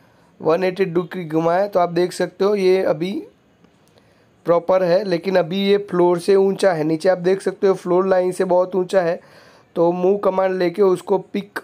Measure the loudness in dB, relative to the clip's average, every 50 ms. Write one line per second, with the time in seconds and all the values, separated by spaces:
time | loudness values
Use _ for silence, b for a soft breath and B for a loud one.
0 | b b b b b b b -6 -2 0 0 0 0 -2 -2 -2 -4 -2 -2 -4
1 | -4 -4 -8 -12 -8 -4 -4 -2 0 0 0 0 -2 -2 0 0 -2 0 0 -2
2 | -2 -2 -2 -4 -6 -6 -4 -2 -2 0 0 0 2 2 2 2 0 -2 -2 -2
3 | -4 -6 -6 -8 -10 -12 _ _ _ _ _ _ _ _ _ _ b b b b
4 | b b b b b b b _ _ 0 0 0 2 2 2 2 2 2 2 2
5 | 2 0 -4 -4 -2 0 0 0 0 0 -2 -2 0 2 2 0 0 -2 0 2
6 | 2 2 2 0 2 2 2 4 4 2 0 0 0 0 2 0 0 -2 -2 0
7 | 2 0 0 2 0 0 -2 0 -2 -4 -4 0 0 0 0 0 -2 0 0 0
8 | 2 2 2 2 2 0 -2 -2 -2 2 2 2 2 0 -2 -4 -4 0 0 0
9 | 0 0 -2 -4 B B B B B B B B B B -2 0 2 2 2 2
10 | 0 0 0 2 0 0 0 0 0 0 0 -2 -2 -2 0 2 2 2 2 0
11 | -2 -2 -2 -2 -2 -6 -8 -8 -8 -8 _ -16